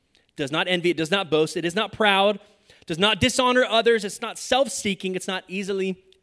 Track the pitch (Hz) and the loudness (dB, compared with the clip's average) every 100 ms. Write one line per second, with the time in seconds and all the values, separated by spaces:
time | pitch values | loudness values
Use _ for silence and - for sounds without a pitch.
0 | _ _ _ - 139 160 180 180 170 156 | _ _ _ -8 -4 -4 -2 0 0 0
1 | 156 196 175 156 156 180 175 180 214 - | 0 -2 0 0 0 -2 -4 -2 -4 0
2 | 214 196 202 202 - _ _ - - 160 | 2 4 2 0 -8 _ _ -20 -8 0
3 | 208 208 247 - 254 247 233 220 226 226 | 0 2 0 2 2 4 4 4 4 2
4 | 196 - 226 180 - 254 247 - 208 190 | 0 -8 -10 -10 -2 0 0 -2 -4 -4
5 | 190 185 - 185 - 185 190 196 190 180 | -4 -6 -6 -8 -8 -8 -4 -4 -4 -6
6 | _ _ | _ _